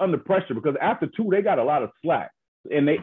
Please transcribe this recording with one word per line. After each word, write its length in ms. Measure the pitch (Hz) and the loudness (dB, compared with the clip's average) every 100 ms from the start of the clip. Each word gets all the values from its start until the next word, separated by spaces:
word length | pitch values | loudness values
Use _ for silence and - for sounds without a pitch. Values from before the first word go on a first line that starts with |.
under 180 | 190 156 | 0 0
pressure, 360 | - 190 185 | 0 0 0
because 220 | 113 147 143 | -4 -2 0
after 260 | 185 240 - | -2 -2 -4
two, 200 | - 220 | -4 0
they 100 | 196 | 2
got 160 | 202 147 | 2 2
a 60 | |
lot 180 | 123 147 | 2 0
of 80 | 110 _ | -2 _
slack. 280 | 160 135 - _ _ _ - | -2 -2 -2 _ _ _ -4
And 140 | 147 143 | 0 2
they, 120 | 151 | 2